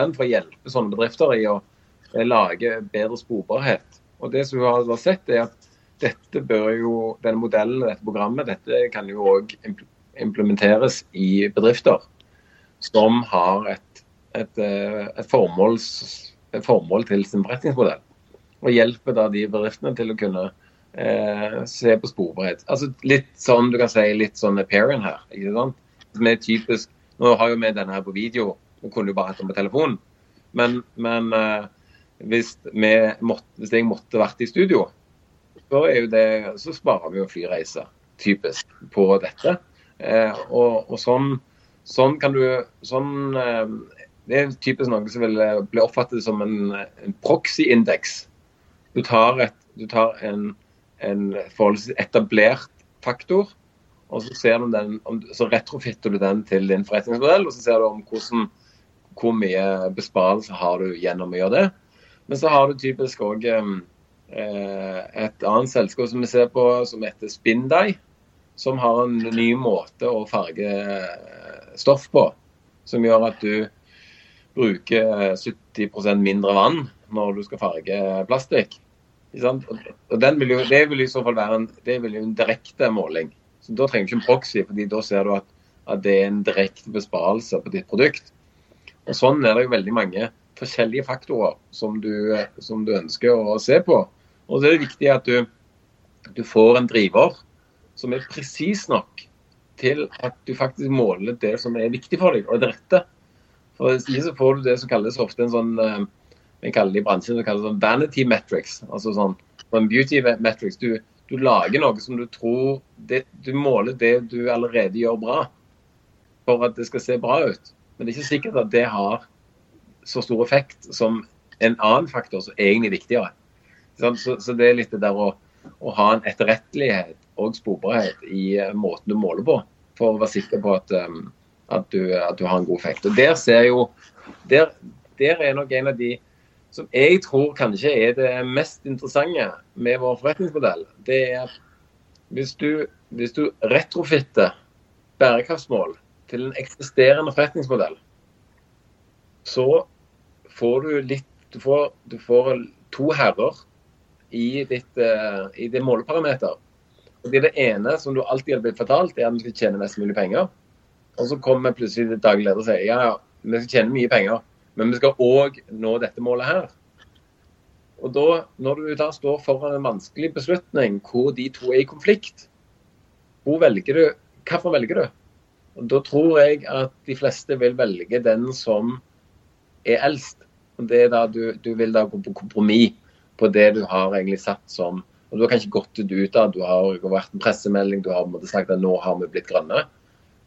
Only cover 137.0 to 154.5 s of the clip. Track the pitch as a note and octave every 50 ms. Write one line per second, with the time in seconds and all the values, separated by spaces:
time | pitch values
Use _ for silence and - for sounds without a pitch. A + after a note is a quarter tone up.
137 | C#3 D#3 F3+ F#3+ - - - C3+ C#3+ D3 C#3 - C3+ A2+ G2+ F#2+ A#2+ D3 C#3+ A#2
138 | A2 A#2+ A#2+ C3 C3 B2+ B2 B2+ B2+ B2+ B2+ C#3+ D#3 - - - _ C#3+ C3+ B2+
139 | C#3+ B2+ - C#3+ D3 E3+ F3 D3 A2+ F#2+ F2 - _ _ _ B2+ A#2+ A#2+ B2+ C3
140 | B2+ B2+ B2 A#2+ B2+ C#3+ D#3 - F#3 E3 D3+ D3+ C3 G2 F2 E2+ D#2+ - _ _
141 | - - C3 C3 C3 B2+ B2+ B2+ B2+ A#2 - - _ _ _ _ _ _ _ _
142 | _ _ _ _ _ _ - - C3+ C3+ - - D3+ D3 D3+ D#3 D3 - - _
143 | _ _ - A#2 A#2+ A#2 - D#3 D3+ - - _ A2 G#2+ B2 D3+ D#3+ - - F3+
144 | D#3 C#3 D#3 C#3+ C3+ - _ A#2 F#2+ F2+ - - _ _ _ _ _ _ _ _
145 | _ _ _ _ C3+ B2 A#2 A#2 B2 - E3 C#3+ - - B2 G2+ F2 D#2+ E2 -
146 | _ _ _ _ _ - A#2+ A#2+ B2+ C3+ C3+ - C3+ - - - C3+ - - C3+
147 | B2+ C3 C#3+ D3+ D#3 D3 C#3 - D3 D3 - E3 C#3 B2+ C3 G#2+ F2+ D2+ D#2+ -
148 | _ _ _ _ _ _ _ _ _ _ _ _ _ _ _ _ _ _ _ _
149 | _ _ _ _ _ _ _ _ _ - - B2+ B2+ C3+ D#3 E3 - - _ _
150 | _ _ _ _ _ _ _ _ _ _ _ - A#2+ A#2 B2 C3+ D3 D#3 D3+ C#3+
151 | C3+ B2+ C#3 C3+ - _ _ _ _ _ - A#2+ - C3+ C#3 D3 D3 - - _
152 | _ - A#2 A2+ - - A#2+ B2 B2+ C3+ B2+ B2 A#2 - _ _ _ _ - -
153 | C3+ D#3 D#3 C#3 B2+ G2+ - - A#2 D3+ - - _ _ _ _ _ _ _ _
154 | _ _ _ _ _ _ - A#2 A#2 A#2+